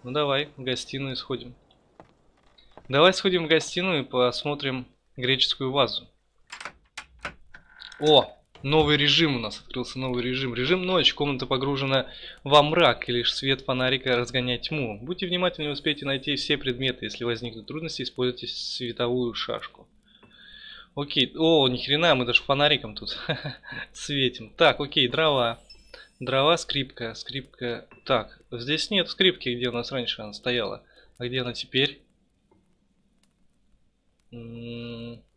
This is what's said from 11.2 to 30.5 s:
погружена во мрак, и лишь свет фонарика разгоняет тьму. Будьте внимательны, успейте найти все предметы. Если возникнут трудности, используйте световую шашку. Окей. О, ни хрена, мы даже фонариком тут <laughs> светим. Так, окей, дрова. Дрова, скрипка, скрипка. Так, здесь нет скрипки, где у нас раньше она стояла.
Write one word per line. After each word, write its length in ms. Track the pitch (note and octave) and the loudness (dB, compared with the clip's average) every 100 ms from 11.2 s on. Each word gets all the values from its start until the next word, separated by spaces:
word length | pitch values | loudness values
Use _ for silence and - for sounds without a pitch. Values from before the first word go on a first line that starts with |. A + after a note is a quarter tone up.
| C#3+ C3 C3 | -2 -2 -2
погружена 600 | C3 C3+ C3+ C3+ C3+ - - - - | -2 0 -2 0 0 0 -12 -18 -12
во 180 | - D3 | 6 6
мрак, 460 | D3 E3+ D#3 A#2 - | 8 6 4 4 -2
и 60 | |
лишь 200 | A#2+ A2+ | 0 0
свет 280 | - C3+ C3 | -2 -2 -2
фонарика 560 | C3+ B2+ B2+ C3 C3 B2 | 0 0 0 0 0 0
разгоняет 460 | A#2+ B2+ B2 A#2+ | 0 -2 -2 -4
тьму. 360 | - D3+ A2 G#2 | -4 -4 -4 -6
Будьте 260 | B2+ F3+ F3+ | -10 -6 -4
внимательны, 420 | F3+ F3+ F3 D3 | 0 0 -2 -6
успейте 360 | C#3+ D#3 D3 C#3 | -4 -4 -2 -4
найти 300 | C3+ C#3+ C#3 | -4 -2 -4
все 220 | - D3 | 0 0
предметы. 480 | C3+ B2 C3 B2 G#2+ | 0 -2 -4 -4 -8
Если 180 | - | -6
возникнут 440 | A#2+ A2+ A#2 A2 G#2 | -4 -4 -6 -12 -14
трудности, 360 | D3 E3 - | -10 -10 -8
используйте 440 | B2 - B2+ B2 A#2 | -8 -2 -2 -2 -10
световую 840 | - - - A#2+ A2+ A#2+ B2 A#2+ | -10 -8 -8 -8 -4 -2 0 -2
шашку. 540 | A2+ - A2+ - - - _ _ _ - _ - - - - - - | -4 -6 -6 -8 -18 -20 _ _ _ -20 _ -20 -20 -20 -20 -12 -8
Окей. 360 | C#3+ D3 B2 - | -2 0 0 2
О, 320 | D#3+ D#3+ C3+ | 4 6 4
ни 80 | B2 | 2
хрена, 380 | B2+ D3 E3+ C3+ | 0 2 4 4
мы 100 | A#2+ | 4
даже 160 | A#2+ | 0
фонариком 540 | - C#3 D3 C#3+ A2 G#2 | 2 4 4 4 -2 0
тут 220 | G#2+ - - D3 D3 - | 0 2 -4 -6 -6 -12
<laughs> 360 | - - - | -12 -12 -12
светим. 600 | - - C#3+ B2+ - A2 - | -12 -4 2 2 0 -16 4
Так, 240 | D#3+ - | 6 6
окей, 260 | C#3+ - B2 | 0 2 2
дрова. 520 | C3 D#3+ C#3 A#2 A#2 _ - _ - - _ | 4 4 4 2 -2 _ -20 _ -20 -20 _
Дрова, 380 | B2 C3+ C#3+ E3 | -2 2 4 2
скрипка, 560 | - C#3+ C3 - A2+ | 0 -4 -4 -8 -10
скрипка. 720 | - - C#3 - _ A#2+ A#2 - - | -10 -12 -12 -14 _ -8 -8 -12 -20
Так, 380 | - B2 G#2 - - | 0 0 0 -16 -12
здесь 380 | A#2+ A#2+ D#3 - | -10 -4 -4 0
нет 200 | G3+ E3+ | -2 -2
скрипки, 460 | - F#3+ F#3 C3 A#2+ | 2 2 2 -6 -4
где 140 | B2 | -4
у 20 | |
нас 220 | A#2 A#2 | -4 -6
раньше 280 | C3+ A#2+ - | -6 -6 -8
она 120 | G#2+ | -10
стояла. 500 | G2+ B2+ | -8 -4